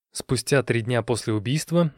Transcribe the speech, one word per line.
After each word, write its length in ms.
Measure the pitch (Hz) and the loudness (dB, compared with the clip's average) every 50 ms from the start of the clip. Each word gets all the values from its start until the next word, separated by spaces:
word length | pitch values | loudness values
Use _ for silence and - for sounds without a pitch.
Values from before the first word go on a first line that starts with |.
| _ _ - | _ _ -12
Спустя 500 | - - - 131 120 - - 143 139 120 | -10 -4 -2 -2 -2 0 2 2 2 2
три 180 | - 120 117 | 2 0 -2
дня 220 | 110 110 127 120 110 | -2 0 0 0 0
после 320 | - 123 107 - - 110 | 0 -2 -2 -2 -2 -2
убийства 580 | 107 98 110 135 156 - - 165 170 170 151 - | -2 0 -2 -2 -2 -2 0 2 2 2 2 -2